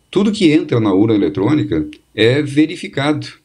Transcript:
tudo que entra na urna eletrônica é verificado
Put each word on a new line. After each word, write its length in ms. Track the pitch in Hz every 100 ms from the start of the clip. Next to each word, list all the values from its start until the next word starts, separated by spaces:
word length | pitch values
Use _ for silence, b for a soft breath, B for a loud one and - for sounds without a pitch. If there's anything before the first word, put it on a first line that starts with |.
| _
tudo 220 | 180 214
que 200 | - 165
entra 280 | 151 - 123
na 140 | 107
urna 200 | 95 113
eletrônica 720 | 107 85 78 104 147 110 82 76 - _ -
é 260 | 110 135
verificado 880 | 139 135 156 180 190 - 139 147 123 -